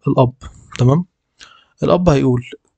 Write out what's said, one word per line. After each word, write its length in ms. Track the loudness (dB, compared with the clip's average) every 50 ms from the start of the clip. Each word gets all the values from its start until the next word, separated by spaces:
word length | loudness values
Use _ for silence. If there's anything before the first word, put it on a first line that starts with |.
| -4 -4
الأب، 240 | 0 0 0 0 -2 _ -20 -20 -20 -20 -20 _ -6 0
تمام؟ 260 | 0 2 2 0 -2 -6 _ _ _ _ _ _ -20 -20 _ _ _ _ _ _
الأب 260 | -2 0 0 0 2 0
هيقول 340 | 0 2 2 0 0 -2 -4 -10 -20 -20 _ _ _